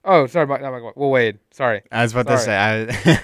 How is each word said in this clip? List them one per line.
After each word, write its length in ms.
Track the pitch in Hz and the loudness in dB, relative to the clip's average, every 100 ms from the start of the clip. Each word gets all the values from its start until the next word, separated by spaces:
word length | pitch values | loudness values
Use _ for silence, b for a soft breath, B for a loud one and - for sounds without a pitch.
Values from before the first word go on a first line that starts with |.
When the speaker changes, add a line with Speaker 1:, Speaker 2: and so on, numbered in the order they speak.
Speaker 1:
Oh, 220 | 196 175 127 | 2 2 2
sorry, 200 | 170 143 | 0 -2
Mike, 160 | 139 | -4
not 100 | 139 | -8
Mike 100 | 127 | -12
White. 140 | 117 135 | -14 -4
Well, 140 | 139 | 0
Wade. 280 | 131 113 104 _ | 2 2 -2 _
Sorry. 300 | - 127 101 - | -4 -2 -2 -4
Speaker 2:
I 100 | 113 | -2
was 100 | 117 | -2
about 260 | 123 117 120 | 0 0 0
Speaker 1:
Sorry. 460 | 117 98 107 110 113 | 0 0 0 0 -6
Speaker 2:
to 60 | |
say, 200 | 113 175 - | -2 2 2